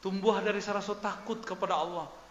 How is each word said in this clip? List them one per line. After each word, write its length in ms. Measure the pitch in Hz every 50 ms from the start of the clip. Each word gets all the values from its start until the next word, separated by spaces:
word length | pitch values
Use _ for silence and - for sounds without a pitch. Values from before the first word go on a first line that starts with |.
| -
Tumbuh 400 | 190 190 196 190 220 208 196 196
dari 160 | 214 202 202
rasa 400 | 196 208 202 202 196 - 208 208
takut 400 | - 208 185 - - - 226 220 -
kepada 320 | - 190 185 190 190 185 156
Allah 320 | 156 175 175 175 156 147 - - - -